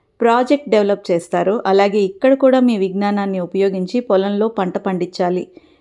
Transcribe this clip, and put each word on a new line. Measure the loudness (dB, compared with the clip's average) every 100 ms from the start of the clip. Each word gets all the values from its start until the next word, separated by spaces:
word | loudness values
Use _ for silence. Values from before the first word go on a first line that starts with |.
| _ _
ప్రాజెక్ట్ | 0 2 2 0 2
డెవలప్ | 0 2 -2 -2
చేస్తారో, | -4 -2 -2 0 -2 0
అలాగే | 2 2 2
ఇక్కడ | -2 0 2
కూడా | 4 4 4
మీ | 2 0
విజ్ఞానాన్ని | -2 -2 -2 -2 -4 -4
ఉపయోగించి | -4 0 0 0 -4 -4
పొలంలో | 0 0 0 -2 -2
పంట | -2 -4 -4
పండించాలి, | -4 -4 -6 -2 -2 -2 -6 -16 _ _